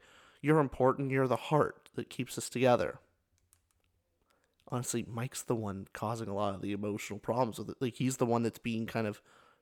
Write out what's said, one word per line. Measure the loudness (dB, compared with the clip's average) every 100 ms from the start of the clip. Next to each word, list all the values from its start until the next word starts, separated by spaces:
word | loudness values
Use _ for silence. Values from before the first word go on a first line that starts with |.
| -20 -20 -20 -4
"You're | 4 4
important, | 4 4 4 4 0
you're | 2 2
the | 0
heart | 2 2 2 -2 -12
that | -10 -10
keeps | -8 -8 -6
us | -6
together." | 2 6 6 2 -4 _ _ _ _ _ _ _ _ _ _ _ _ _ _ _ _ -6
Honestly, | -4 -2 -4 -4
Mike's | -6 -6 -6
the | -4
one | -2 -2 -6 -10
causing | -6 -4 -4 -4
a |
lot | -2 -2
of | -2
the | -4
emotional | -4 -4 -6 -8 -10
problems | -2 0 0 -2
with | -8
it. | -4
Like, | -4
he's | -2 -2 2
the | 2
one | 4
that's | 2 -2
being | -6 -4 -4
kind | -2 -2
of | -4 _ -20 -20 _